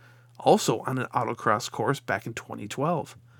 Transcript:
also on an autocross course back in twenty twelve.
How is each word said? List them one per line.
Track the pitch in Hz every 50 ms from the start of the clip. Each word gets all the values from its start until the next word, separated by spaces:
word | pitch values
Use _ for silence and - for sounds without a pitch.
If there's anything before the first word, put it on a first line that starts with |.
| - - - - - _ _ -
also | - 131 170 214 - - 123 110
on | - - 131 131
an | 123 -
autocross | - 135 120 117 120 - - 120 107 104 - -
course | - - 113 113 139 -
back | - - 101 98 - -
in | 117
twenty | - - - 120 113 104 104
twelve. | - - 135 160 175 151 - - - - - - - -